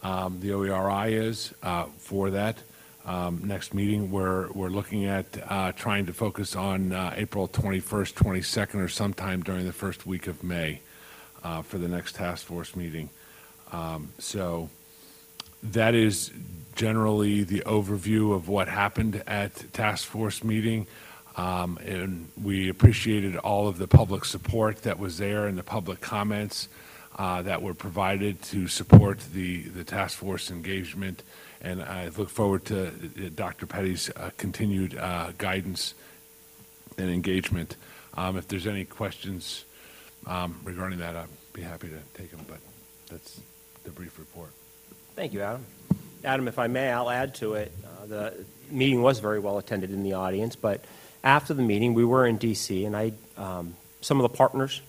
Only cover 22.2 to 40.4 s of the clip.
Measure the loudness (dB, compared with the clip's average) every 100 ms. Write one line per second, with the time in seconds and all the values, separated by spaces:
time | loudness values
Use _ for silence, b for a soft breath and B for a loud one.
22.2 | -10 -6 -2 0 0 10 10 10 2 0
23.2 | 0 -2 0 2 2 0 8 8 8 0
24.2 | -4 -6 -2 2 2 2 -4 -4 -4 -4
25.2 | -2 0 -2 -4 -4 -6 -4 -8 -4 -2
26.2 | 0 0 -2 -6 -10 B B B B -6
27.2 | -4 -2 -2 -4 -4 -6 -6 0 0 2
28.2 | -2 -4 -6 -4 -2 -2 12 12 12 0
29.2 | -6 -6 -4 -6 -8 -10 -6 -4 -4 -4
30.2 | -6 -6 -6 -8 -6 -6 -6 -6 -8 -8
31.2 | -16 B B B -8 -6 -6 -8 -8 -6
32.2 | -6 0 2 2 0 -2 -2 -6 -12 -10
33.2 | -10 -6 -6 -6 -8 -2 -2 -2 -4 -8
34.2 | -10 -6 -6 -2 0 2 0 -2 -4 -4
35.2 | -6 -4 -2 -2 -4 -6 -8 -8 B B
36.2 | B B -20 -20 -20 -20 -18 -6 -2 0
37.2 | 2 0 0 -4 -4 -10 B B B -4
38.2 | -2 -2 -4 -4 -4 -4 -6 -6 -6 -6
39.2 | -10 -8 -8 -12 -14 B B B B B
40.2 | -8 -4